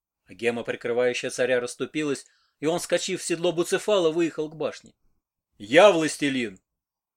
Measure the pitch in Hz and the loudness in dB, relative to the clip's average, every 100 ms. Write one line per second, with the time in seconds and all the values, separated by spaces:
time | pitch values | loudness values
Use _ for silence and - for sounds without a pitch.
0 | _ _ - 95 117 117 113 120 127 120 | _ _ -20 -4 -2 -2 -6 -6 -4 0
1 | 123 120 127 - 123 127 120 - 127 151 | 0 -2 -6 -2 0 0 -2 -6 -6 -4
2 | 151 131 - _ _ _ 147 170 - 175 | -4 -4 -8 _ _ _ -2 -2 -2 -2
3 | - 180 - 165 175 165 170 180 - 202 | -2 -6 -4 -2 0 0 -2 -2 0 2
4 | 165 165 165 - 156 156 127 - 113 _ | 2 2 -2 -2 -8 -6 -8 -8 -18 _
5 | _ _ _ _ _ - 104 151 208 170 | _ _ _ _ _ -20 4 8 8 8
6 | 151 - 143 135 110 92 _ _ _ _ | 0 -2 -2 -2 -4 -10 _ _ _ _
7 | _ | _